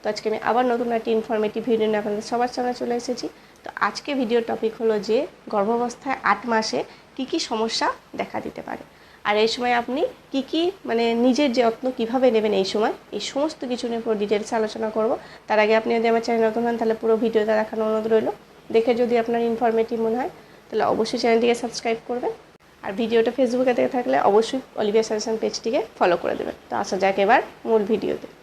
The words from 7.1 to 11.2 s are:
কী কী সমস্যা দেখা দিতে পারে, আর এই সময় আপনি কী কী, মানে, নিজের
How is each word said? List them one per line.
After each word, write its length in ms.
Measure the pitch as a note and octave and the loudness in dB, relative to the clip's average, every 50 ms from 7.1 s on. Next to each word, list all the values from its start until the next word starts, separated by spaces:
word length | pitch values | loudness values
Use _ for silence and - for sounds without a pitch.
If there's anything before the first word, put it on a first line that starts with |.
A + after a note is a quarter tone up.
| - | -10
কী 80 | - C4 | -10 -8
কী 140 | C4 - E4 | -4 -4 -6
সমস্যা 540 | - - A#3+ A3 A3 A3+ - - C#4+ E4 B4+ - - - - | -4 -4 -2 -2 -2 -2 -2 -2 -2 -2 -4 -6 -14 -14 -8
দেখা 240 | - - - - A3 | -8 -8 -6 -6 -8
দিতে 220 | - - - - | -8 -8 -12 -12
পারে, 220 | - - - - - - - - - - - - - | -10 -10 -10 -12 -12 -20 -20 -20 -20 -20 -20 -6 -2
আর 140 | - G#3 | 0 2
এই 100 | G#3+ A3 | 4 4
সময় 260 | A3 A3+ B3+ A#3+ B3 B3 | 2 2 -2 0 0 0
আপনি 320 | A#3+ A#3+ B3 B3 D4 F#4 B4+ - - - - | 0 0 -2 -2 -2 -2 -2 -4 -12 -16 -4
কী 100 | - C4+ | -4 -4
কী, 300 | C4 - - D#4+ E4+ F4+ F#4+ - - | -4 -2 -2 0 0 0 -2 -6 -6
মানে, 280 | B3 A#3 A#3 A#3 A#3 A#3 | -2 0 2 2 2 2
নিজের 400 | A#3 | 4